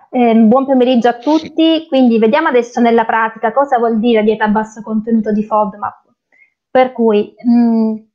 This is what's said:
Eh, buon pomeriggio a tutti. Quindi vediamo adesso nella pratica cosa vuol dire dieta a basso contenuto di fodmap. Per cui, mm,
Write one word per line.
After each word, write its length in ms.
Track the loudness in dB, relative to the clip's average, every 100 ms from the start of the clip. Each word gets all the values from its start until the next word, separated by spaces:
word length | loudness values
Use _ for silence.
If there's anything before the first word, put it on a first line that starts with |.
| _
Eh, 260 | -2 2 4
buon 300 | 4 2 2
pomeriggio 420 | 0 2 2 0
a 100 | -2
tutti. 680 | -2 -2 -2 -2 0 0 -2
Quindi 320 | 0 2 2
vediamo 300 | 0 0 0
adesso 320 | -2 -2 -2
nella 240 | 0 2 0
pratica 480 | -2 -4 -4 -4
cosa 240 | -2 0 0
vuol 220 | 0 0
dire 240 | 0 2
dieta 220 | 0 0 0
a 40 |
basso 320 | -2 -4 -10
contenuto 500 | -8 -6 -2 -2 -2
di 120 | -4
fodmap. 600 | -2 -2 -2 -6 -12 -12 _ _ _ _ _ _ _
Per 220 | 0 0
cui, 420 | 0 0 0 -2 -6 0
mm, 500 | 2 2 0 -2 -4 _